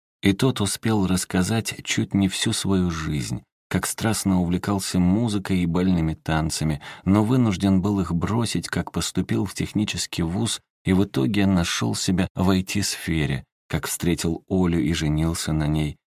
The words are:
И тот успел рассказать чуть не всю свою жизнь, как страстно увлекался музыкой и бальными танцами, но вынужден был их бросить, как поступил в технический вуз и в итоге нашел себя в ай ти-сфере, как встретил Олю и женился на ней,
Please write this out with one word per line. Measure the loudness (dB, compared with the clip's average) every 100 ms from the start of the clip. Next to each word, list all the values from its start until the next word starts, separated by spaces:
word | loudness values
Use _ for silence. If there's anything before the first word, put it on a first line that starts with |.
| _ -2
И | 0
тот | 2 2 2
успел | -2 -2 0 2 2
рассказать | 0 0 0 0 0 -2 -8
чуть | -4 -4 0
не | 2 0
всю | 0 -2
свою | -2 0 2 2
жизнь, | -2 -4 -4 -4 -8 _ _ -4
как | -2 -2
страстно | -2 -2 0 2 2
увлекался | 2 0 -2 -2 0 2
музыкой | 4 4 2 -2 -2 0
и | 0
бальными | 2 2 2 0
танцами, | -2 -2 0 0 -2 -2 -4 -8 -6
но | 2 4
вынужден | 4 2 2 2 2 4
был | 2 0
их | 0
бросить, | -2 0 -2 -2 -4 -4
как | -4 -4
поступил | -4 -4 -4 -2 -2 -2
в |
технический | -4 -4 -2 -2 -4 -6 -4
вуз | -2 -2 -4 -6 _ _ 2
и |
в | 2
итоге | 2 0 0 2 4
нашел | 2 2 -2 -2
себя | -2 0 0 0
в | 0 2
ай | 2
ти-сфере, | 0 -2 -2 -4 -2 0 0 -2 -8 _ -6
как | -6 -4
встретил | -2 -2 0 -2 -4 -2
Олю | 0 2 2
и | 0
женился | 0 0 2 0 -2 -2
на | 0 0
ней, | 0 -2 -6 _